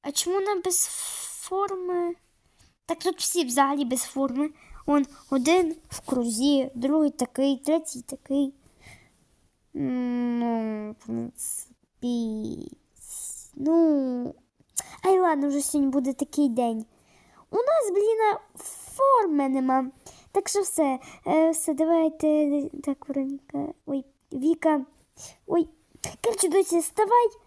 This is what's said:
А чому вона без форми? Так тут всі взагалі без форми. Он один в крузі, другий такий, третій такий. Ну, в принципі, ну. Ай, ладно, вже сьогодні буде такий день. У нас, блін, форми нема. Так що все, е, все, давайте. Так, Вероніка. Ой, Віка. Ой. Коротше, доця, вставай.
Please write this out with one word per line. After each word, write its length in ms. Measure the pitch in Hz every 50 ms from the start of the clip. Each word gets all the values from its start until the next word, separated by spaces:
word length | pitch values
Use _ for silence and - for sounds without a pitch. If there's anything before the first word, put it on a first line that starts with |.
А 100 | - 294
чому 240 | 285 - - 349 370
вона 240 | 392 381 403 415 370
без 260 | 359 370 349 - - - - - - - - - - - - -
форми? 720 | - - 269 - 403 392 392 370 359 359 359 349 349 349 349 _ _ _ _ _ _ _ _ _ - _ _ _ _
Так 120 | - 330 330
тут 200 | - 381 349 -
всі 260 | - - - 349 320
взагалі 400 | 247 240 277 277 277 285 285 285
без 180 | 233 254 254
форми. 480 | - - - 269 269 262 240 262 294 302 - _ - - - - -
Он 200 | - 285 294 269 - - - - -
один 460 | 277 269 247 294 339 370 359 311 330 - _ -
в 120 | - -
крузі, 720 | - - 262 254 240 233 220 220 262 285 285 269 254 262 -
другий 360 | 240 233 269 294 311 311 285
такий, 460 | - - 247 - _ - 269 277 277
третій 460 | 254 - 294 311 330 320 - - 247
такий. 520 | 240 - 269 - _ - 269 285 285 269 277 _ _ _ _ _ - - - - _ _ _ _ _ _ _ _ _ _ _ _ _ _ _
Ну, 1160 | - 277 262 254 247 247 247 240 240 240 240 240 240 233 233 233 226 220 220 214 214 214 214
в 140 | 214 _ -
принципі, 1700 | 226 226 233 233 240 - - - - - - - _ - _ _ _ _ _ - 247 240 233 233 220 220 214 214 220 - - - - - _ _ _ _ - - - - - - - - - - - _
ну. 800 | 277 269 302 330 339 330 320 302 277 269 254 247 247 247 - - _ _ _ _ _ _ _ _ - - - - -
Ай, 180 | - 370 381 370
ладно, 280 | 370 339 311 285 277 285
вже 120 | 277 285
сьогодні 320 | 277 - - 302 277 269
буде 200 | 262 285 254 269
такий 360 | 262 - 294 - - 294 294 269
день. 380 | 226 240 240 233 226 220 220 _ _ _ _ _ _ _ _ _ _ - - _
У 60 | -
нас, 340 | 403 494 554 659 659 508 403 359
блін, 420 | 392 415 440 453 440 440 427 392 - - _ _ - - - - - - - -
форми 520 | - 539 539 539 480 427 349 302 285 277 269
нема. 420 | 262 269 262 262 262 269 262 262 - - _ - - - - _
Так 160 | - 403 381 -
що 120 | - 403
все, 380 | 381 - - - 311 277 262 254 - - - - _
е, 240 | 294 294 320 320 330
все, 240 | 320 - - - 302
давайте. 880 | 262 320 320 339 330 320 320 311 311 311 302 302 302 302 285 285 294 277 - - 285 277
Так, 240 | 285 269 _ - -
Вероніка. 500 | 269 277 269 269 277 277 _ - - 285 285 294 - _ _
Ой, 180 | - 277 277 262 _ _ _ _ _
Віка. 520 | - 254 254 311 330 320 - 320 302 285 262 _ _ _ _ _ _ - - - - _ _
Ой. 220 | - - 349 320 - - _ _ _ _ - - - - - -
Коротше, 240 | 466 440 381 - 339
доця, 300 | 302 392 381 - 330 339
вставай. 500 | 320 - - - 427 392 466 480 480 415 - - _